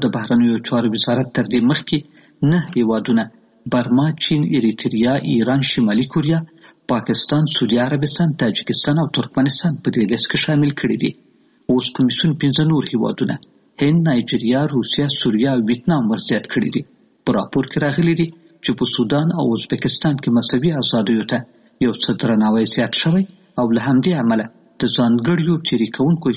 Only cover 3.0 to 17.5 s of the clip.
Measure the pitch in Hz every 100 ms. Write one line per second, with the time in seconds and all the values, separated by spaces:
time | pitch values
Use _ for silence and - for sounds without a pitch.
3 | 117 117 110 - _ _ 117 127 - 127
4 | 156 156 - 156 147 143 113 107 123 110
5 | 120 139 156 120 110 139 135 - 110 107
6 | 131 160 147 165 160 _ - _ - 120
7 | 117 110 - 147 156 - 113 120 123 147
8 | 143 - 165 147 120 - - - 147 156
9 | 151 - - - 135 - 175 143 - -
10 | 104 117 - - - 147 147 143 - 165
11 | - - _ _ _ _ - 127 123 -
12 | 127 - 165 - 143 143 156 151 - 113
13 | 110 - - - - _ _ - 143 170
14 | 160 120 - 117 113 131 147 135 107 143
15 | 143 - 123 104 139 127 110 120 - 151
16 | 110 113 - 107 - - - - - _
17 | _ _ - 214 -